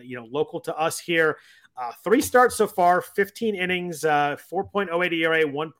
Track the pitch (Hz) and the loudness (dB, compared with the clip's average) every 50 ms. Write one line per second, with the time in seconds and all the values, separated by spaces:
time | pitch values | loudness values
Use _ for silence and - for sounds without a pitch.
0 | 123 123 123 123 117 113 123 147 156 - - 165 - - 160 151 156 165 165 - | -16 -14 -12 -12 -12 -6 -2 -2 -2 -2 -4 -10 -8 -8 -4 -2 -2 -2 -2 -4
1 | - - 170 165 160 156 143 - - - - _ _ _ - - 123 120 113 - | -4 -2 0 2 2 2 0 -2 -10 -20 -20 _ _ _ -14 -12 -10 -10 -10 -6
2 | - 180 208 277 - - - 247 247 233 - - 214 202 - - 180 175 180 180 | -2 2 2 2 2 4 4 4 4 4 4 0 -2 0 2 2 4 4 4 4
3 | - - - - 196 196 - - 233 220 208 180 185 180 185 180 175 180 170 143 | 0 -4 -2 -4 -4 -4 -4 -6 -4 -4 -2 -2 -2 -2 -2 -2 -4 -6 -6 -2
4 | 147 160 151 147 147 143 143 - - - 160 180 190 - - 196 202 175 165 175 | 0 2 2 2 2 0 -2 -6 -10 -8 -6 -6 -6 -4 -4 -4 -4 -2 -2 0
5 | 180 175 170 165 165 165 160 160 160 147 135 143 156 160 151 | 0 0 0 0 0 2 2 2 2 0 0 -4 -6 -8 -10